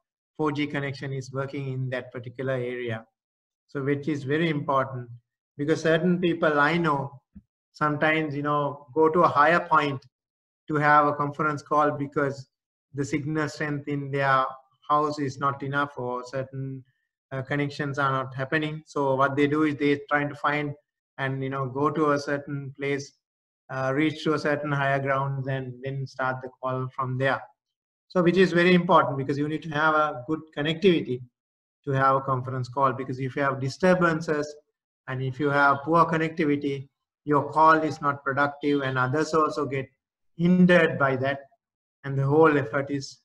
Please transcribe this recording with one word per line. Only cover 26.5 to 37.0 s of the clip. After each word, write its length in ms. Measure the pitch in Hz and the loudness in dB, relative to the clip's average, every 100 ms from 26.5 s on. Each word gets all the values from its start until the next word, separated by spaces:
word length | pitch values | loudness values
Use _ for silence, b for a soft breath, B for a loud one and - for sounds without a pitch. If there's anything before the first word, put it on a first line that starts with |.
| - | -8
call 280 | 131 127 127 - | -6 -4 -6 -6
from 220 | 127 127 | -6 -2
there. 220 | 135 120 - _ _ _ _ _ _ | 0 -2 -6 _ _ _ _ _ _
So 120 | 185 | 2
which 160 | 170 175 | 4 6
is 160 | 180 | 4
very 220 | 170 180 | 4 6
important 420 | 180 175 160 147 139 | 6 6 4 4 0
because 220 | 135 143 | -4 -2
you 100 | 151 | -4
need 140 | 156 | -6
to 80 | 165 | -4
have 240 | 147 156 | 0 2
a 300 | 156 151 139 127 | 2 0 -2 -6
good 140 | 156 - 151 | -6 -6 -6
connectivity 640 | 151 165 196 160 110 127 127 _ _ _ _ _ | -4 2 4 4 0 -8 -10 _ _ _ _ _
to 80 | 143 | -4
have 240 | 135 135 135 | 0 2 2
a 40 | |
conference 480 | 139 127 123 127 123 | 0 -4 -4 -6 -6
call, 240 | 143 135 | -2 0
because 280 | 127 131 127 | -2 -6 -6
if 160 | 131 147 | -6 -2
you 60 | |
have 180 | 139 127 | -2 -2
disturbances 960 | 131 - 185 175 170 156 - 147 147 - _ _ _ _ - | -6 0 2 4 2 0 -2 -4 -4 -10 _ _ _ _ -10
and 160 | 131 | -6
if 160 | 131 127 | -6 -2
you 100 | 143 | 0
have 300 | 143 139 131 | 4 4 2
poor 200 | 151 170 | 2 2
connectivity, 840 | 160 160 160 165 147 143 143 139 135 _ | 4 0 -2 -2 0 0 -2 -6 -10 _